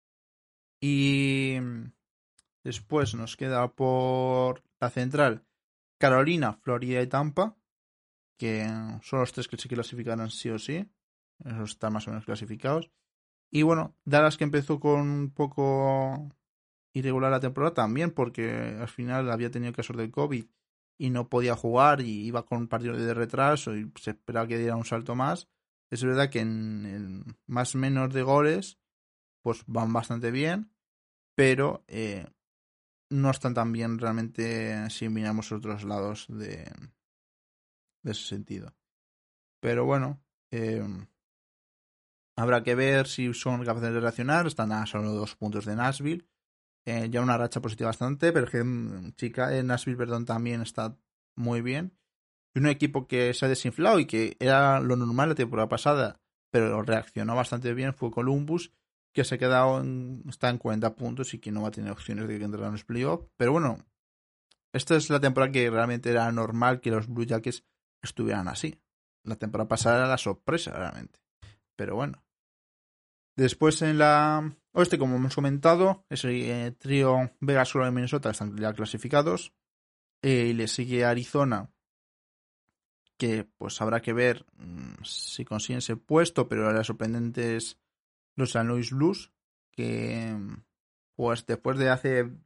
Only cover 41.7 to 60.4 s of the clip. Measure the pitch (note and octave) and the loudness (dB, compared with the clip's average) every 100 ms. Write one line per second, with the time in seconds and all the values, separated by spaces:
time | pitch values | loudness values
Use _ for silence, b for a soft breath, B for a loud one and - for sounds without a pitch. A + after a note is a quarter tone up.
41.7 | _ _ _ _ _ _ - A#2 A#2+ A#2 | _ _ _ _ _ _ -2 2 2 4
42.7 | B2 C3+ C3+ C3+ - B2 A#2+ C3 B2 A#2+ | 2 4 4 2 -2 -4 -2 -4 -2 -2
43.7 | A#2 A#2 A#2 A#2 A2+ B2+ D#3+ E3 D3+ G#2+ | -2 -2 0 -2 -2 0 2 0 -2 -2
44.7 | G#2+ G#2 G#2+ G#2+ G#2+ G#2+ - G#2+ G#2 G#2+ | -2 -4 -4 -4 -4 -6 -6 -6 -4 -4
45.7 | G#2+ B2+ C#3 C#3+ F3 - _ _ _ _ | -2 -2 -2 -4 -6 -10 _ _ _ _
46.7 | _ - A#2 A2+ A#2+ B2+ A#2+ A#2+ B2 A#2+ | _ -6 -4 -2 0 2 2 0 -2 -6
47.7 | A2 A2+ A2 B2+ C#3 E3+ D#3+ A#2+ A#2+ B2 | -4 -4 -2 -4 2 2 4 2 0 -2
48.7 | A#2+ A2 G2 F2+ - A#2+ B2+ C3 C3+ B2+ | -2 -6 -8 -12 -8 -6 -2 0 0 0
49.7 | B2 - B2 A#2+ A#2 A#2 A2+ A#2+ A#2 A2+ | -2 -2 -4 -4 -4 -2 -2 -2 -4 -6
50.7 | - A2+ - _ _ _ - A#2 A#2+ A#2+ | -6 -8 -8 _ _ _ -6 -2 -2 -2
51.7 | C#3 F#3 - _ _ _ _ _ C3 D3 | -4 -6 -10 _ _ _ _ _ 2 2
52.7 | C#3+ D3 C#3 B2+ B2+ B2 B2 C3+ C3 B2 | 4 0 0 -2 2 2 2 0 0 -2
53.7 | - F#3+ G3+ C3+ A2+ A2 - B2+ C3+ C#3 | 2 4 4 4 0 -2 0 4 6 6
54.7 | C3+ B2+ B2 A#2+ B2 D#3 D3 B2 A2+ A2 | 4 2 0 0 2 2 2 0 0 0
55.7 | A2+ C#3+ D3 A2+ - _ _ _ B2 A2 | 0 2 2 0 -4 _ _ _ 2 4
56.7 | G#2+ G#2+ A2 - - A2 A#2+ A#2+ B2 B2 | 2 0 0 -2 -4 -2 0 0 -2 -4
57.7 | A#2+ C3+ - A#2+ A#2 B2+ C#3 D3 E3+ - | -2 -4 -4 -4 -2 0 0 0 -4 -4
58.7 | _ _ _ _ - B2+ B2 B2+ B2+ C3 | _ _ _ _ -2 0 2 4 6 6
59.7 | C3 C3+ B2+ B2+ B2+ C#3 - | 2 -2 -6 -8 -10 -12 -2